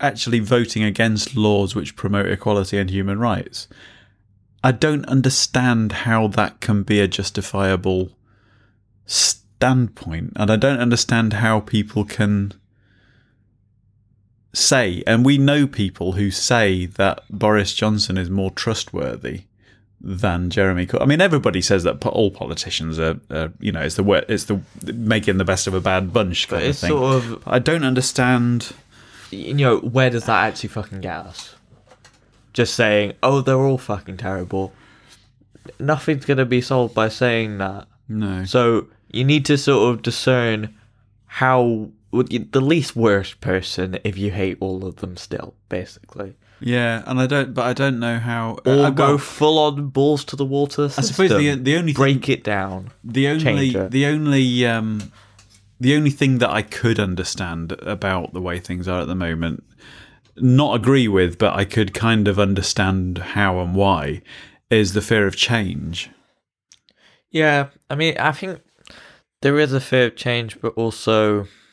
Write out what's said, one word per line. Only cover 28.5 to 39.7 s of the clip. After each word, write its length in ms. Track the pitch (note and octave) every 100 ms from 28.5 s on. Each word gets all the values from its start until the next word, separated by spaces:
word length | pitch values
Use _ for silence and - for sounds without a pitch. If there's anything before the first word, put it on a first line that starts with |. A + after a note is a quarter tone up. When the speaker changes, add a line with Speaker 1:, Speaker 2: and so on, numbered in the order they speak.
| A#2+ - - _ - - - -
Speaker 2:
You 240 | G2 -
know, 240 | C#3+ C3+ A2
where 320 | A#2 A#2+ B2+
does 160 | A#2+ A2
that 180 | G#2+
actually 240 | G#2+ - G#2+
fucking 320 | A2 G2+ F#2+
get 160 | F#2 D#2+
us? 380 | F#2+ - - - _ _ _ - - _ _ _ _
Just 220 | - A#2
saying, 400 | - A2+ G#2 G#2 -
"Oh, 180 | B2+ C#3
they're 160 | C3+ C3
all 220 | C3+ C3
fucking 400 | - G2+ - F#2
terrible." 560 | - F#2+ F#2 F#2+ F#2+ - _ _ _ - _ _ _ _ - -
Nothing's 480 | C#3 D3 - C#3+ -
gonna 180 | C3+
be 160 | B2+ B2
solved 340 | B2 C3 A#2
by 140 | A2+ A2
saying 480 | - B2 A#2 A2 G2+
that. 280 | F#2+ G2 G2 _ -
Speaker 1:
No. 360 | G#2+ G2+ F#2
Speaker 2:
So 440 | F#2+ B2+ A#2+ A2+ - _ _
you 140 | A2
need 220 | C3 D3+ C#3+
to 100 | C#3+
sort 380 | C#3+